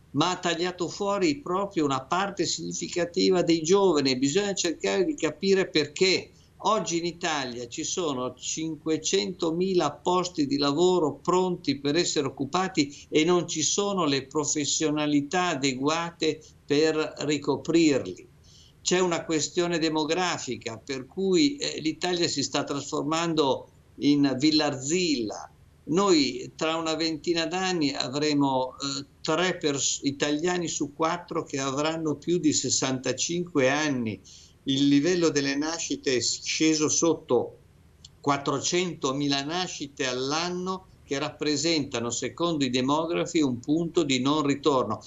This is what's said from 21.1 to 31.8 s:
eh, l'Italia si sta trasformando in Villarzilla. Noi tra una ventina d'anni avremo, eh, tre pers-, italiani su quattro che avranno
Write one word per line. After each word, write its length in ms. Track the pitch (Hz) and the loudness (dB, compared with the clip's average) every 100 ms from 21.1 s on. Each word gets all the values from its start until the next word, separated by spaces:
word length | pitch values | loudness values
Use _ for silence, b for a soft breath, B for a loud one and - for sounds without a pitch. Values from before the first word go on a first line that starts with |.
| - 190 180 147 143 | -4 2 4 4 2
eh, 220 | 151 147 | -6 -4
l'Italia 480 | 151 160 180 180 170 | -6 -4 -2 0 0
si 140 | - | -2
sta 220 | 131 - | -2 -2
trasformando 1080 | - 143 139 151 143 160 170 156 139 127 - _ _ - | -2 -4 -4 -4 -2 -2 0 2 2 0 -4 _ _ -2
in 380 | 135 147 143 123 | 2 4 4 4
Villarzilla. 1120 | 156 156 151 131 131 175 175 135 107 98 80 - - _ | 2 4 2 -2 -2 0 2 0 -2 -6 -14 -20 -20 _
Noi 720 | - 160 202 165 131 123 131 - | -2 2 6 6 4 0 -10 -4
tra 200 | 160 165 | -2 -2
una 200 | 160 151 | -2 -2
ventina 500 | 165 156 - 165 160 | -2 -2 -2 0 0
d'anni 480 | 180 185 180 147 | -2 -2 0 0
avremo, 800 | 135 131 135 151 147 139 131 127 - | -2 -4 -2 0 2 2 2 -2 -6
eh, 280 | 143 139 139 _ | -8 -8 -10 _
tre 360 | - 156 185 175 | -2 0 2 0
pers-, 420 | 151 139 - - 143 | -2 -2 -2 -2 -4
italiani 640 | 139 147 147 170 180 165 | -2 -2 0 0 -2 -4
su 280 | - 143 - | -4 -6 -2
quattro 480 | 160 175 - 165 | -2 -2 -6 -8
che 160 | - 139 | -6 -4
avranno 560 | 135 135 | -4 -2